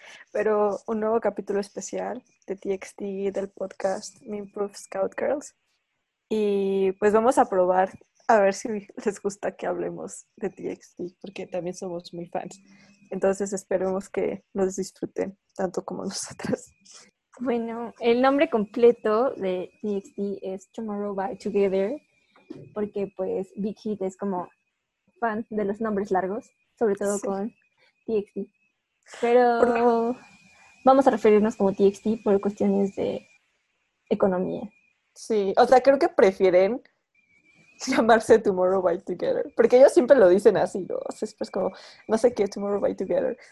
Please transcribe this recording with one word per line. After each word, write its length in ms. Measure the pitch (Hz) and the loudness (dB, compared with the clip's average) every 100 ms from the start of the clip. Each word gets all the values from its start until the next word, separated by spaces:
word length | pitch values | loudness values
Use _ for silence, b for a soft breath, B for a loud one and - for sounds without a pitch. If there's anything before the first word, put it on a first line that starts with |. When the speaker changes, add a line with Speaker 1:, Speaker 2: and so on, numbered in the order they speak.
| B B B | B B B
Speaker 1:
pero 500 | 208 208 214 208 196 - | -4 0 0 0 -2 -6
un 140 | 220 | -4
nuevo 180 | 214 226 | -2 -2
capítulo 420 | 214 202 202 202 | -2 -4 -6 -6
especial 640 | 202 - 190 185 190 233 - _ - | -6 -10 -10 -8 -8 -10 -14 _ -14
de 100 | 196 | -12
T 180 | 196 | -6
X 200 | 190 - | -8 -8
T 380 | - 202 190 196 | -12 -10 -6 -6
del 160 | 196 190 | -6 -10
podcast 720 | - 190 - 190 196 - - | -10 -12 -6 -6 -4 -10 -18
Me 140 | 240 208 | -14 -12
Improve 380 | 202 214 202 | -12 -8 -8
Scout 400 | - - 196 196 - | -8 -12 -6 -6 -4
Girls. 360 | 226 285 - _ _ _ _ _ _ _ _ | -4 -4 -8 _ _ _ _ _ _ _ _
Y, 640 | 220 208 202 196 196 190 | -2 0 0 -2 0 0
pues, 220 | 190 208 | 0 2
vamos 240 | 220 226 269 | 4 2 2
a 80 | 240 | 2
probar 440 | 190 180 185 190 - _ _ - | 2 2 2 0 -4 _ _ 0
a 100 | 226 | 4
ver 140 | 196 | 4
si 160 | 196 254 214 196 - | 0 -6 -8 -10 -8
les 200 | 220 196 | -6 -4
gusta 340 | 202 196 196 196 | -8 -6 -8 -6
que 100 | 180 | -6
hablemos 600 | 175 170 170 160 - _ _ | -4 -6 -8 -14 -16 _ _
de 140 | 190 | -10
T 220 | 190 175 | -8 -10
X 220 | 185 _ | -10 _
T, 100 | - 175 - | -14 -14 -12
porque 240 | 196 196 - | -18 -14 -10
también 280 | 180 170 | -8 -8
somos 380 | 180 190 175 175 | -10 -10 -12 -12
muy 140 | 170 170 | -14 -10
fans. 340 | - 180 - b b b b _ | -10 -12 -16 b b b b _
Entonces, 440 | 190 196 190 196 | -4 -2 -2 -6
esperemos 560 | 196 - 190 185 190 - | -8 -4 -4 -2 -4 -6
que 340 | - 175 196 _ | -6 -4 -6 _
nos 240 | 196 190 190 | -4 -4 -4
disfruten 640 | 190 - - - 185 196 _ | -10 -10 -10 -6 -8 -8 _
tanto 280 | - 185 175 - | -8 -6 -6 -8
como 180 | 180 | -10
<laughs> 0 | |
nosotras. 680 | 196 - - - - - - _ B B B _ _ - | -8 -10 -12 -10 -6 -6 -8 _ B B B _ _ -10
Speaker 2:
Bueno, 540 | 254 240 233 233 233 - | -6 -4 -6 -10 -12 -4
el 200 | 233 240 | 0 2
nombre 300 | 262 277 320 | 4 4 2
completo 800 | 226 208 - 233 233 214 214 262 | 0 -2 4 4 4 0 0 0
de 400 | - 190 185 180 _ | -2 -4 -4 -6 _
T 160 | 208 202 | -6 -6
X 180 | - - | -8 -8
T 220 | 202 196 | -8 -6
es 280 | 190 190 - | -10 -10 -12
Tomorrow 420 | - 226 202 208 | -12 -8 -6 -6
by 240 | 196 190 196 | -6 -6 -6
Together, 600 | 214 202 196 190 196 294 - _ _ _ _ - - | -4 0 2 2 -2 -4 -12 _ _ _ _ -20 -14
porque, 360 | 214 208 202 196 - | -8 -6 -6 -8 -6
pues, 320 | 190 185 190 - | -6 -4 -6 -8
Big 220 | 208 202 | -8 -6
Hit 240 | 214 208 | -8 -6
es 160 | 190 - | -6 -6
como 320 | 202 180 170 _ _ _ _ _ _ _ | -6 -6 -8 _ _ _ _ _ _ _
fan 280 | 233 214 233 | -6 -6 -6
de 160 | 214 | -6
los 160 | 202 208 | -4 -4
nombres 300 | 220 196 202 | -4 -4 -2
largos, 400 | 185 180 214 - _ _ _ | -2 -2 -6 -12 _ _ _
sobre 160 | 226 | -2
todo 220 | 202 202 202 | 0 -2 -4
Speaker 1:
Sí. 100 | - | -4
Speaker 2:
con 240 | 196 220 - _ _ _ _ - | -6 -6 -10 _ _ _ _ -4
T 120 | 220 | -4
X 160 | 202 | -4
T. 120 | 202 - _ _ _ _ _ _ - | -10 -12 _ _ _ _ _ _ -6
Pero 380 | 233 240 240 233 | 2 4 4 4
Speaker 1:
Por- 560 | 233 233 240 233 233 254 b b b b b _ | 2 2 2 2 0 -6 b b b b b _
Speaker 2:
vamos 220 | 254 269 269 | 4 6 4
a 40 | |
referirnos 460 | 247 220 208 214 - | 4 4 4 4 0
como 160 | 196 | -2
T 140 | 196 196 | 2 2
X 160 | 202 | 2
T 180 | 214 226 | -4 -4
por 160 | 220 196 | 0 0
cuestiones 540 | 202 208 202 196 196 - | 0 -2 0 2 0 -2
de 300 | 202 190 - _ _ _ _ _ _ _ _ | -6 -6 -12 _ _ _ _ _ _ _ _
economía. 580 | 208 202 180 180 165 - - _ _ _ | -2 0 0 -4 -6 -10 -18 _ _ _
Speaker 1:
Sí, 400 | - - 220 196 - | -20 -4 -2 0 2
o 80 | |
sea, 160 | 240 254 | 6 6
creo 180 | 262 277 | 6 4
que 120 | 349 | 2
prefieren 720 | - 196 190 190 175 190 262 - _ _ _ _ _ _ _ _ _ | 4 4 4 4 4 4 0 -10 _ _ _ _ _ _ _ _ _
<laughs> 80 | - | -2
llamarse 520 | 262 226 220 - 220 | 0 4 4 6 4
Tomorrow 440 | 214 185 185 190 | 6 2 2 2
by 200 | 180 180 | 0 -2
Together, 480 | - 185 - - 285 - | -6 -6 -2 -2 -4 2
porque 220 | 233 494 | 4 8
ellos 160 | 523 | 8
siempre 240 | - 247 277 | 8 6 8
lo 100 | 185 | 8
dicen 300 | 185 214 180 | 8 6 4
así, 260 | 180 202 175 | 0 -4 -6
¿no? 100 | - | -8
O 160 | - | -8
sea, 140 | - 220 | -10 -12
es, 80 | |
pues, 160 | - 220 | -10 -10
como, 220 | 202 185 B B B - | -6 -6 B B B -4
no 100 | 220 | 0
sé 160 | 240 | 0
qué, 120 | 240 202 | 0 -4
Tomorrow 320 | - 202 202 | -4 -6 -2
by 160 | 190 | -4
Together. 440 | 196 190 180 - - b | -4 -4 -2 -2 -6 b